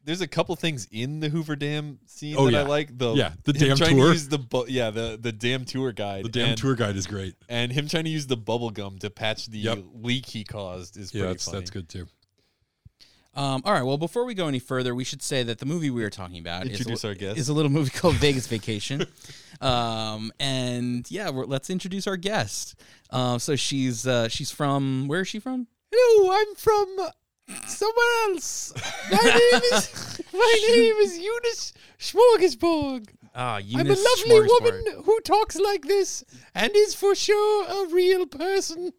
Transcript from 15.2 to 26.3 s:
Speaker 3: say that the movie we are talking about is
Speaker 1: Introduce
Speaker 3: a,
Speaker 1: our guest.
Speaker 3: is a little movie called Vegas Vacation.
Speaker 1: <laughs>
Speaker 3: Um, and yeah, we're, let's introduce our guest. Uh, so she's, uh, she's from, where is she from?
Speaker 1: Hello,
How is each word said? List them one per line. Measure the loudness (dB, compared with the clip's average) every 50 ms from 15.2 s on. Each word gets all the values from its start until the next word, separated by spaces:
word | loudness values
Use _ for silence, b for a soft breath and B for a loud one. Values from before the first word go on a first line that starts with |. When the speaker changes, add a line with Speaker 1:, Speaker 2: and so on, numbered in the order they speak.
| -8
Speaker 3:
say | -4 -2 -2
that | -2 -2 -4
the | -6 -6
movie | -6 -4 -2 -2 -2
we | -2 -2 -4
are | -6
talking | -6 -10 -14 -12 -12
about | -12 -10 -8 -8 -6 -8
is | -8 -6 -6
Speaker 1:
Introduce | -6 -6 -6 -6 -6
Speaker 3:
a, |
Speaker 1:
our | -8 -8
guest. | -6 -8 -8 -6 -4
Speaker 3:
is | -4 -2
a | 0
little | 0 0 2
movie | 2 2 0 -2
called | -4 0 2 2 2
Vegas | 4 4 2 2 2 -2
Vacation. | -4 -6 -6 -4 -6 -6 -6 -6 -6 -6 -6 -6 -8
Speaker 1:
<laughs> | B B B B B B B B B B
Speaker 3:
Um, | -2 -2 0 0 -2 -2 -4 -6 -6 -8 -8 -8 -10 -12 -8 _
and | -4 -4 -2 -2 -4 -4 -4 -4 -4 -4 -4 -6 -8 -8
yeah, | -10 -8 -6 -6
we're, | -6 -6 -4
let's | -4 -4 -6 -4 -4
introduce | -6 -6 -6 -6 -8 -6 -4
our | -4 -4
guest. | -4 -4 -4 -2 -2 -4 -4 -6 -10 -10 -12 -16 b b b b b b b
Uh, | -4 -2 0 0 0 -2
so | -2 -2 -2
she's, | -2 -2 -2 -2 0 -2 -2 -2 -2 -2
uh, | 0 0 2 0
she's | 0 -2 -6 -8 -8
from, | -6 -4 -2 0 0 0 0 -2 -2 -2 -4
where | -2 -4 -4
is | -4 -6
she | -8 -10
from? | -8 -8 -8 -8 -8 _ _ _ _ _
Speaker 1:
Hello, | 4 4 6 8 8 8 6 6